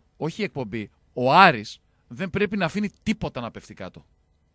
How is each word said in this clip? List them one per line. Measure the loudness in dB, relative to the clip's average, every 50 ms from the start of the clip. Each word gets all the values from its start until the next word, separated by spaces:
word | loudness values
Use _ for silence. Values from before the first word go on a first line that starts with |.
| _ _ _
όχι | _ -8 -8 -6 -6
η | -6
εκπομπή, | -6 -6 -8 -8 -6 -6 -8 -8 -8 -12 _ _ _ _
ο | -2 2 4 8
Άρης | 8 8 8 6 4 -4 -10 -14 -18 _ _ _ _ _ _
δεν | -10 -10 -8 -6
πρέπει | -2 -2 -2 0 0
να | -2 -2
αφήνει | -2 -2 -2 -4 -4 -6 _ _
τίποτα | -2 -2 -2 -4 -6 -6 -8
να | -10 -10
πέφτει | -12 -14 -18 -18 -16
κάτω. | -14 -14 -14 -14 -16 -20 _ _ _ _ _ _ _ _ _ _